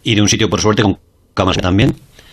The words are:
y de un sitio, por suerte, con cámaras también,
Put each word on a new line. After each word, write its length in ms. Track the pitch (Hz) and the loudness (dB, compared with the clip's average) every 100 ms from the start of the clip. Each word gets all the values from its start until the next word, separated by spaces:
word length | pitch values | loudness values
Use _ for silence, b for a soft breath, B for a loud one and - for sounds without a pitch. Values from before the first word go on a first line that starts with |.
y 120 | - | -2
de 60 | 101 | 0
un 80 | - | 0
sitio, 220 | 110 107 | 0 -2
por 100 | 101 | 0
suerte, 220 | 107 107 | 0 0
con 160 | 104 92 _ _ _ | 0 -2 _ _ _
cámaras 300 | - 92 - | -4 -2 0
también, 340 | 90 98 135 - - B B | 0 0 0 -2 -12 B B